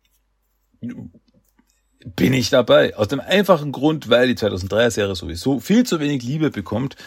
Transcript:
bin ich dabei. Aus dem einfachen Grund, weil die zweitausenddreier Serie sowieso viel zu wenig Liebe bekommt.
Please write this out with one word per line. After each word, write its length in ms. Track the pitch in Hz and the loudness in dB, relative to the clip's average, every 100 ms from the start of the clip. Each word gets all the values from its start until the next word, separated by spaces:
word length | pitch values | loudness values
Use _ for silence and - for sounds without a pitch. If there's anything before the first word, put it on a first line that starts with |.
| _ _ _ _ _ _ _ _ 233 - - - _ _ _ _ _ _ _ _ - | _ _ _ _ _ _ _ _ -14 -12 -16 -20 _ _ _ _ _ _ _ _ -12
bin 180 | - 127 | -2 2
ich 180 | 127 117 | 2 2
dabei. 460 | 135 117 143 135 - | 2 4 4 4 0
Aus 120 | 104 | -2
dem 120 | 139 | -2
einfachen 520 | - 185 196 170 147 | 0 0 4 2 0
Grund, 360 | 123 143 160 107 | -2 0 0 2
weil 200 | 117 127 | 2 2
die 80 | 120 | 0
zweitausenddreier 540 | 107 95 95 104 120 | -2 -2 -2 0 0
Serie 260 | 110 101 90 | 0 -4 -4
sowieso 420 | 87 82 131 139 | -8 -6 -2 -2
viel 260 | - 214 | 2 2
zu 140 | 247 175 | 2 0
wenig 240 | 143 143 | -2 -4
Liebe 280 | 117 156 151 | -4 -2 -2
bekommt. 460 | - 90 107 135 - | -4 -6 -4 -6 -8